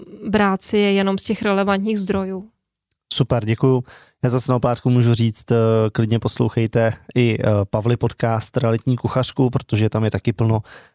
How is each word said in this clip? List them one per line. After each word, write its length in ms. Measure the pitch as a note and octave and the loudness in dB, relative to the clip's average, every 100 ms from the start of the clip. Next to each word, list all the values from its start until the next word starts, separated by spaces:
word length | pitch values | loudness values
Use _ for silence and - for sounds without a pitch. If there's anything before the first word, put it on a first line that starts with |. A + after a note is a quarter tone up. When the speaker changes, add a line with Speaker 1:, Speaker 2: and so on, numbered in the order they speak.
| - - G#3+ | -14 -14 -4
Speaker 1:
brát 340 | G#3 G3+ F#3+ | 0 0 0
si 160 | - G#3+ | -2 0
je 140 | G#3 | 2
jenom 260 | G3 G3 G3 | 2 0 -2
z 60 | |
těch 180 | - G#3 | -2 -4
relevantních 560 | G#3+ G3 G3 G3 G#3 G#3+ | -2 0 0 0 -2 -2
zdrojů. 500 | F#3+ G3 F#3+ F#3+ G#3+ _ _ _ _ _ - | -2 -4 -4 -8 -12 _ _ _ _ _ -6
Speaker 2:
Super, 320 | - C3 B2 | -2 0 0
děkuju. 400 | A2 A2 C3+ B2+ - - - _ | 0 0 2 2 -2 -14 -20 _
Já 60 | B2+ | 0
zase 220 | B2 - | 0 2
na 40 | B2+ | 0
oplátku 340 | B2 A#2+ C3 | 0 0 2
můžu 240 | B2 A#2 | 4 4
říct, 380 | A#2 A#2 - - | 4 0 -2 0
eh, 40 | A#2 A2+ A2+ A2 | 2 2 2 0
klidně 260 | - A2 A2+ | 0 0 0
poslouchejte 760 | G#2+ - A#2+ - A2+ A#2+ A2+ - - | -2 -2 -2 0 0 2 0 -2 -4
i, 240 | B2+ A#2+ A2 | 0 2 2
eh, 40 | A2 G#2 G2 | 2 0 0
Pavly 260 | A2 G#2+ A#2+ | -2 0 0
podcast 600 | A#2 - A#2 A2+ - - | -2 -2 -2 -2 -4 -2
Realitní 400 | A#2 A2+ - A#2+ | 0 0 -2 -2
kuchařku, 540 | - - B2 - B2+ | -2 -2 -2 0 0
protože 380 | B2 - G#2 A2 | 0 -2 0 0
tam 160 | G#2+ | 0
je 60 | A2 | -2
taky 220 | G2 - | -2 -4
plno 300 | A2 A#2 A2 - - - | -2 0 0 -4 -16 -14